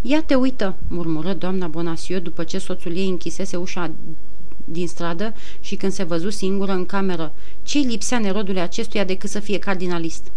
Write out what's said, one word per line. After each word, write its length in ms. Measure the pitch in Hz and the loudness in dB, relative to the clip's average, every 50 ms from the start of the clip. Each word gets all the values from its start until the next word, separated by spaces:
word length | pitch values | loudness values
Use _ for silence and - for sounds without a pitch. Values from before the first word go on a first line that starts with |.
„Ia 220 | - - 277 311 311 | 2 2 2 2 2
te 120 | - 285 | 2 2
uită,” 420 | 262 254 262 254 - 208 190 180 - - - | 2 2 2 2 2 0 0 0 0 0 0
murmură 460 | 165 175 175 165 160 151 156 180 196 | 0 0 0 0 0 0 0 0 0
doamna 320 | 160 175 180 185 190 185 | 0 0 0 0 0 0
Bonacieux 560 | 165 151 165 170 170 165 160 - - 180 190 185 | 0 0 0 0 0 0 0 0 0 0 0 0
după 220 | 180 165 - 165 | 0 0 0 0
ce 140 | - - 190 | 0 0 0
soțul 380 | 190 - 185 180 - 180 170 | 0 0 0 0 0 0 0
ei 120 | 175 196 190 | 0 0 0
închisese 480 | 185 175 - 170 160 - 190 190 - | 0 0 0 -2 -2 -2 -2 -2 -2
ușa 340 | 175 175 185 - 190 175 156 170 - - - 160 - - - - - - - - - - | -2 0 0 0 0 0 0 0 0 0 0 0 0 0 0 0 0 0 0 0 0 0
din 240 | - 175 165 180 170 | 0 0 0 0 0
stradă 460 | - - 170 170 175 170 202 226 214 - - - - - | 0 0 0 0 0 0 0 0 0 0 0 0 0 0
și 140 | - - 208 | 0 0 0
când 180 | 190 - 196 190 | 0 0 0 0
se 100 | 196 196 | 0 0
văzu 280 | 160 175 165 165 208 | 0 0 0 0 0
singură 420 | 202 - 185 190 196 196 196 190 196 | 0 0 0 0 0 0 0 0 0
în 140 | 185 180 | 0 0
cameră. 460 | - - 196 196 190 180 165 160 151 - - - - - - - | 0 0 0 0 0 0 0 0 0 0 0 0 0 0 0 0
Ce-i 220 | - - 294 285 | 0 0 2 0
lipsea 340 | 254 233 214 - - 254 240 | 0 0 0 0 0 0 0
nerodului 420 | 214 196 185 208 220 180 202 190 | 0 0 0 0 0 0 0 0
acestuia 440 | 170 175 - - 226 - - 214 196 | 0 0 0 0 0 0 0 0 0
decât 260 | - 185 196 - 196 | 0 0 0 0 0
să 100 | - 214 | 0 0
fie 180 | 202 - 202 175 | 0 0 0 0
cardinalist? 640 | - 208 190 180 185 180 180 170 165 165 - - - - - | 0 0 0 0 0 0 0 0 0 0 0 0 0 -2 -2